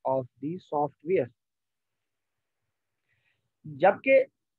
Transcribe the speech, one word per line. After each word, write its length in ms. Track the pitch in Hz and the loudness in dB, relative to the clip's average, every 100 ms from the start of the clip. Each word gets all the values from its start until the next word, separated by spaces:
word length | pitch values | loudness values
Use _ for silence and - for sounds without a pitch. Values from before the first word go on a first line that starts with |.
| 131 | -4
of 180 | 135 127 - | -4 -6 -12
the 100 | 143 185 - | -10 -10 -8
software। 580 | 151 143 _ 151 185 120 _ _ _ _ _ _ _ _ _ _ _ _ _ _ _ _ _ _ _ _ _ _ _ 151 | -4 -6 _ -4 -2 -2 _ _ _ _ _ _ _ _ _ _ _ _ _ _ _ _ _ _ _ _ _ _ _ -16
जबकि 600 | 139 180 196 269 269 - _ _ | 2 2 2 4 4 2 _ _